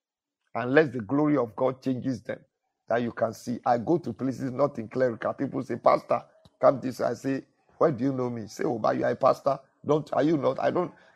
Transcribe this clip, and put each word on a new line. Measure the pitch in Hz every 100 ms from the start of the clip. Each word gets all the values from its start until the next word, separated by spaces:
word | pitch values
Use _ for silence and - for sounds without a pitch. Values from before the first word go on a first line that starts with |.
| _ _ _ _ _ 117
Unless | 123 143 156
the | 123
glory | 101 139 151 143
of | 117
God | 117 131 135
changes | 139 127 131 117
them, | - 110 _ _ _ _ -
that | 117
you | 120
can | - 113
see. | 110 - 113 123
I | 120
go | 107 170
to | -
places | 113 131 120 131
not | 127 143 131
in | 107
clerical. | 127 127 110 107
People | - 135 135
say, | 123 120
"Pastor, | - 147 - 120 - _ _ -
come | 131 139
this | 131 117
way." | 120
I |
say, | 120 135 135 - _ _ -
"Where | 160
do | 117 139
you |
know | 131 123
me?" | 117 101
Say, | -
"Oh, | 160 117
but | 131 131
you |
are | 131
a | 123
pastor. | 131 - 139 139 - _ 113
Don't, | 151 143
are | -
you | 147 156
not?" | 123 135
"I | 135
don't, | 139 170 - _